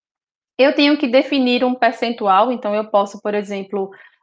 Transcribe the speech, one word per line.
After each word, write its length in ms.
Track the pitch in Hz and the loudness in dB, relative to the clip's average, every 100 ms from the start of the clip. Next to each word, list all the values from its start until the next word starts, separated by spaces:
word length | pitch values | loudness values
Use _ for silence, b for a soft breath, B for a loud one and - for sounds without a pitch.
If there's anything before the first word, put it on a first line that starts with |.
| _ _ _ _ _ - | _ _ _ _ _ 0
Eu 160 | 269 294 | 2 4
tenho 200 | 285 294 | 2 2
que 120 | 277 | 2
definir 560 | 254 311 277 247 247 | 2 2 0 0 0
um 100 | 254 | 0
percentual, 760 | 254 233 - 233 233 208 190 233 | 0 0 0 -6 -2 2 2 2
então 240 | 233 208 208 | -2 -4 -4
eu 100 | 214 | -2
posso, 340 | 202 202 202 | 0 -2 -4
por 140 | 208 | -6
exemplo, 560 | 208 196 196 196 202 196 B B B | -4 -6 -8 -8 -8 -8 B B B